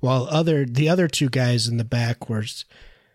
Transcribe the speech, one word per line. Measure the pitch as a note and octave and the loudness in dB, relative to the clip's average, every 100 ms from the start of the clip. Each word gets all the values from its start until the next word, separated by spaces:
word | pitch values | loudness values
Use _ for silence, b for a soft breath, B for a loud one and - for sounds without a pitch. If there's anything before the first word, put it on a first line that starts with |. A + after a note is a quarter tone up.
While | B2+ C3 C3 | 0 0 0
other, | D#3 E3 D3+ B2+ | 0 2 2 0
the | A#2+ D3+ | 0 2
other | F3+ E3+ | 2 0
two | - C#3 | 0 0
guys | C3 B2 A#2+ A2+ | 2 2 2 0
in | A#2 | -2
the | |
back | A2+ A#2+ A#2 A#2 - | -2 -2 -2 -4 -4
were, | A2 | -6
s-, | G#2+ - - b b b b | -6 -10 -16 b b b b